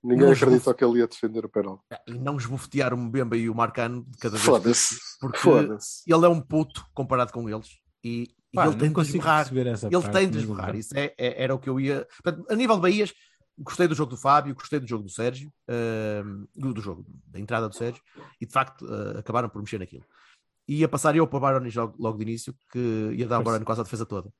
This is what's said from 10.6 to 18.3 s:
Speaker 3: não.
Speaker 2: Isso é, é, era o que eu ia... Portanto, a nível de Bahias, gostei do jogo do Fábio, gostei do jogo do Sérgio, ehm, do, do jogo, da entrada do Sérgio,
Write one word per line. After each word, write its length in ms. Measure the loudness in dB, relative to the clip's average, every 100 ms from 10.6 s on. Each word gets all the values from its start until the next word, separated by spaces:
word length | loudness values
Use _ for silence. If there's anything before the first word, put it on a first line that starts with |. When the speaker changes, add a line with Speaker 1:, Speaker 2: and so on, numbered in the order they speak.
| -6
Speaker 3:
não. 40 | -6
Speaker 2:
Isso 160 | -6
é, 200 | -6 -6 -4
é, 260 | -4 -2
era 100 | -4
o 40 | -4
que 120 | -4
eu 100 | -2
ia... 260 | -2 -2 -6 -6
Portanto, 240 | -6 -6 -4
a 40 |
nível 220 | -2 2 4
de 60 |
Bahias, 320 | 4 2 0 -4 _ _ _ -18
gostei 300 | -12 0 2
do 60 |
jogo 160 | 2 -2
do 60 | -2
Fábio, 360 | 4 4 2
gostei 240 | -10 -6 -6
do 80 | -4
jogo 180 | -8
do 60 | -8
Sérgio, 400 | -4 -4 -4 -14 _ -8
ehm, 760 | -4 -2 -4 -4 -4 -6 -10 -14
do, 200 | -8 -6
do 80 | -6
jogo, 240 | -8 -12 -16 -20 _
da 120 | -14
entrada 260 | -4 -4 -4
do 80 |
Sérgio, 280 | -6 -8 -8 _ -20 -20